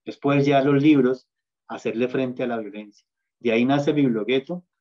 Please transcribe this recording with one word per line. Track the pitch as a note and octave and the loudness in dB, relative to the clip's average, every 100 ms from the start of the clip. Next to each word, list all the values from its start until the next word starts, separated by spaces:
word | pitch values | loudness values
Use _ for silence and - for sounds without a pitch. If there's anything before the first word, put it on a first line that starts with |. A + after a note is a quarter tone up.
es | - - | -18 -6
poder | C#3+ C#3+ | 0 2
llevar | C#3+ C#3 | 2 2
los | C3+ C#3 | 2 4
libros | D3+ D3 B2 C3 _ _ _ _ - | 4 4 2 -2 _ _ _ _ -16
a | |
hacerle | A#2 A#2+ G#2+ B2 | -10 -8 -4 -4
frente | C3+ B2+ B2+ | -2 -4 -4
a | B2 | -6
la | A#2 | -6
violencia. | G#2 G#2 G#2 _ _ _ _ _ | -10 -14 -18 _ _ _ _ _
De | A#2+ | -2
ahí | A2+ B2 | 0 2
nace | C#3+ C#3+ | 2 0
Bibliogueto, | D3 C3+ A2 G#2 C3+ C3 F3 - _ | 2 2 0 -2 -2 -2 -10 -12 _